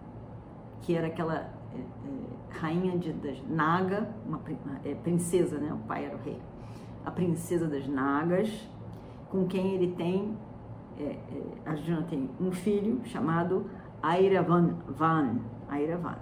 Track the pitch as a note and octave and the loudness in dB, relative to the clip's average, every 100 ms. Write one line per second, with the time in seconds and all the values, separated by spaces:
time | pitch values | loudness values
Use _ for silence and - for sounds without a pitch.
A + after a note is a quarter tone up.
0 | - - - - - - - - - E3 | -14 -14 -14 -14 -14 -14 -14 -10 0 0
1 | D#3+ E3+ D#3+ D3+ - - - B2 C3+ - | 0 0 -2 -2 -4 -10 -10 -10 -10 -10
2 | C#3 C3+ - - - - D#3 F3 F#3 F3 | -8 -8 -8 -10 -10 -6 0 2 2 2
3 | D#3+ C3+ D3 B2+ - D#3+ D#3 F3 F#3 G3+ | -2 -4 -4 -6 -4 2 4 4 2 2
4 | A3 - D#3 D#3 - B2+ C#3+ C3+ C#3+ C#3 | -2 -6 -6 -6 -6 -8 -6 -6 -6 -4
5 | E3+ F3 - F#3 D#3+ D3 D3+ A2 - B2+ | 2 2 4 4 4 2 -2 -4 -4 -6
6 | C#3+ - - - - - - - - - | -4 -6 -8 -8 -10 -14 -14 -12 -12 -10
7 | - - F3 D#3 - F3 D#3+ C#3 C3+ C3+ | -6 0 2 2 2 2 2 0 0 2
8 | C#3 C#3+ E3+ F3+ A3 - - - - - | 2 4 4 4 2 -2 -10 -12 -12 -12
9 | - - - F#3+ F3+ F#3+ F#3+ F#3 F3 - | -12 -14 -2 2 2 4 2 4 2 2
10 | E3+ F#3+ G#3+ - - - - - - - | 2 2 0 -4 -8 -14 -12 -12 -12 -6
11 | D3 - - C#3 - A#2+ C3+ D3+ E3 E3 | -6 -6 -8 -8 -8 -8 -4 -4 0 0
12 | - C#3+ B2+ - F3+ F3 G#3+ G3+ G#3 B3+ | 0 -2 -2 0 -2 2 2 4 4 0
13 | - - D#3+ E3 F3+ F#3+ A3 - - - | -2 -2 2 4 4 2 0 -8 -12 -2
14 | D#3 F3+ F#3+ F#3 E3 F3 E3 - - - | 2 6 8 8 6 8 6 4 -4 2
15 | D#3+ D#3+ C3 - - - - C#3+ D3+ F3 | 4 6 4 2 -2 -10 -4 0 0 0
16 | E3+ - | -4 -6